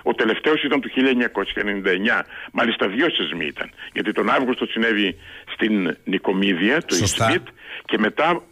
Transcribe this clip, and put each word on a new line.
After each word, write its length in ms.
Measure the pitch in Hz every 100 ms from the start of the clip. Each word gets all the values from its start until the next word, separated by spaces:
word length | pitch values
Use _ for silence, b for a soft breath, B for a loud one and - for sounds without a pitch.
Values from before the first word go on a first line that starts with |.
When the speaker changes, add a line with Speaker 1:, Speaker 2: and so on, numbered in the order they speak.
Speaker 1:
Ο 100 | 123
τελευταίος 500 | 120 110 - 147 156
ήταν 180 | 139 143
του 80 | 113
χίλια 200 | 131 135
εννιακόσια 520 | 123 117 98 98 - 104
ενενήντα 240 | 101 95
εννιά. 360 | 92 113 104 - B B
Μάλιστα 360 | 117 117 - 110
δύο 220 | 107 160
σεισμοί 360 | - 82 85 76
ήταν. 240 | - - B B
Γιατί 180 | - 101
τον 180 | 104 104
Αύγουστο 360 | 143 127 - 113
συνέβη 500 | 113 117 104 98 - B B -
στην 440 | - 113 104 87 -
Νικομίδια, 760 | - 92 - 95 98 85 101 156
το 140 | - 87
Speaker 2:
Σωστά. 320 | 101 - 113
Speaker 1:
Ισμίτ, 200 | 180 - B B B -
και 120 | 107
μετά, 460 | 107 - 160 170 -